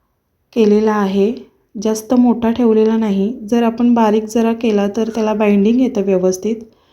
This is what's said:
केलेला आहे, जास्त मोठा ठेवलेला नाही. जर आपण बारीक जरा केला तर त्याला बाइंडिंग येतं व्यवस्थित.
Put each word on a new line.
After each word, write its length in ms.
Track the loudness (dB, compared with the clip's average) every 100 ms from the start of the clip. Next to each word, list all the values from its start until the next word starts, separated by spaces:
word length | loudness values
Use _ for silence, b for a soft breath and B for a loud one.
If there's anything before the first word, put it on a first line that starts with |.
| _ _ _ _ _
केलेला 400 | 0 2 2 2
आहे, 400 | 0 -2 0 -2 -4 -14 _ _
जास्त 400 | -8 -6 -6 -2
मोठा 360 | 2 2 2 -2
ठेवलेला 460 | 0 2 2 2 0
नाही. 360 | 0 -2 -2 -6 -4
जर 140 | -2
आपण 300 | 0 0 2
बारीक 300 | 4 4 2 0
जरा 260 | -2 -2
केला 340 | -2 -2 0 -2 -2
तर 120 | -4
त्याला 260 | -2 -2
बाइंडिंग 460 | 0 2 4 2 2
येतं 240 | 0 -2
व्यवस्थित. 520 | 0 0 0 -2 -4 -6 -10 b b